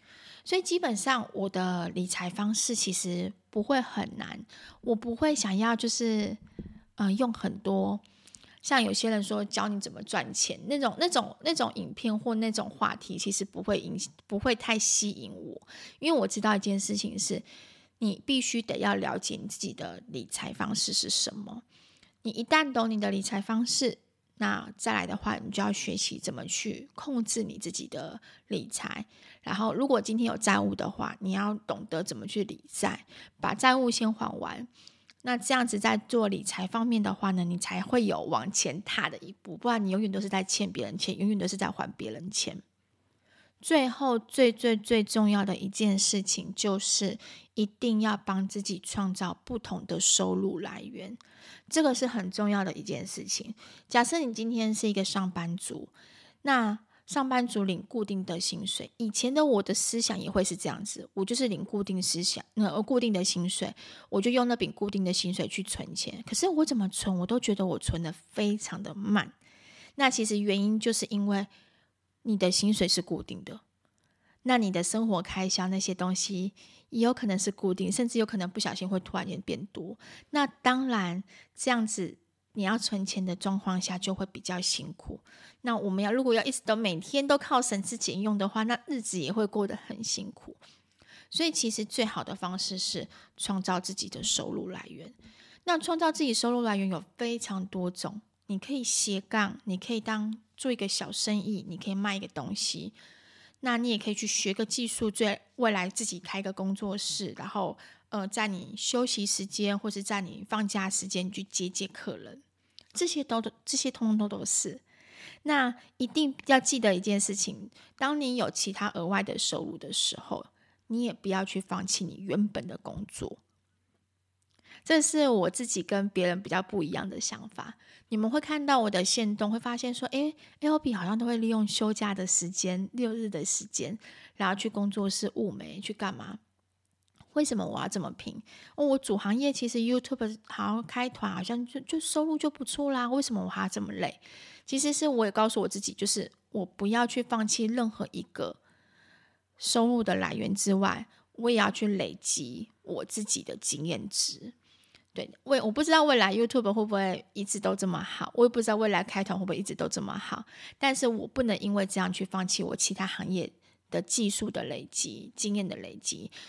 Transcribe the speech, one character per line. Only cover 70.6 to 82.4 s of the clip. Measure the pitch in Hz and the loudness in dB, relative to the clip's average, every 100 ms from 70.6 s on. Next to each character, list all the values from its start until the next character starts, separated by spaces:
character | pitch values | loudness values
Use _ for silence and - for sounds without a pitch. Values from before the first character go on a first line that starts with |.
因 | 202 220 | 4 4
就 | 233 | 2
是 | 220 220 | 0 0
因 | 202 202 | 0 2
为 | 196 196 - _ _ _ _ _ _ | 2 0 -8 _ _ _ _ _ _
你 | - 202 | 0 4
的 | 180 | 4
薪 | 185 202 | 4 4
水 | 208 170 | 4 4
是 | - | 2
固 | - 165 | 0 -4
定 | - 90 | -6 -12
的， | - 214 - _ _ _ _ _ _ _ | -12 -16 -18 _ _ _ _ _ _ _
那 | 254 254 | 2 4
你 | 202 | 4
的 | 180 | 2
生 | 180 220 226 | 0 2 2
活 | 185 | 2
开 | 185 - 185 | 0 -2 0
销 | 190 185 | 0 0
那 | 190 | 0
些 | 190 | 0
东 | 180 185 | 0 0
西 | 185 - 190 190 - - - _ | 0 -2 -2 -4 -6 -18 -20 _
也 | 226 | 2
有 | 233 | 4
可 | 254 214 | 4 0
能 | 190 | 2
是 | 208 | 0
固 | - 196 | 0 0
定， | 185 185 | 2 0
甚 | 202 240 | 0 2
至 | 233 | 2
有 | |
可 | 214 208 | 0 0
能 | 180 | -4
不 | 208 | -2
小 | 180 | -2
心 | - 190 | -2 -2
会 | 190 | -2
突 | - 185 | -2 -4
然 | 180 | -4
间 | 170 | -6
变 | - - 190 | -4 -4 -6
多。 | - 170 226 - - - | -10 -10 -12 -16 -20 -2
那 | 294 277 | 0 0
当 | - 254 254 262 | 2 2 4 2
然 | 226 180 180 - - - | 2 0 -2 -6 -16 -20
这 | - - | -4 0
样 | 240 | 2
子 | 220 - 180 - _ _ | 2 -2 -4 -8 _ _